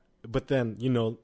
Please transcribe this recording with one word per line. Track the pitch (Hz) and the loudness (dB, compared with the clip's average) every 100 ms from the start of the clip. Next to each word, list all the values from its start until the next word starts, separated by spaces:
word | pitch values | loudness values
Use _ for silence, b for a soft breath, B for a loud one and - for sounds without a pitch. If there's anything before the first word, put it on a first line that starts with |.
| _ _ 113 | _ _ -6
But | 131 - | -4 0
then, | 135 117 101 | 0 0 -2
you | 127 | 0
know, | 120 113 120 | 2 0 -2